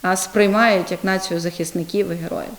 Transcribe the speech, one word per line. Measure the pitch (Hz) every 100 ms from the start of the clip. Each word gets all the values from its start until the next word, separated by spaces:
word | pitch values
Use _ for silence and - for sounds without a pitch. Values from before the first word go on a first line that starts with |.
а, | 190 185
сприймають | - 220 202 208 233 196 175
як | 180
націю | 190 190 185 170
захисників | 170 170 165 175 165 202 190
і | 170
героїв. | 165 - -